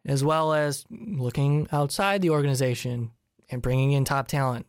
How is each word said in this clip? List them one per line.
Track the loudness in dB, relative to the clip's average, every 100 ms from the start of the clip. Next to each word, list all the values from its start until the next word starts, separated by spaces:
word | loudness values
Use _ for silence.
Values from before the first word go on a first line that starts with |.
| -2
as | 0
well | 2 2 2
as | 2 0 -4 -10
looking | -14 -8 -4 -4 0 2 2 0
outside | -2 -2 0 0 2
the | 2
organization | 2 2 2 0 -2 -4 -6 -8 -12 _ _ -10
and | -4
bringing | 0 2 4
in | 2 2
top | 0 0
talent, | 0 0 -2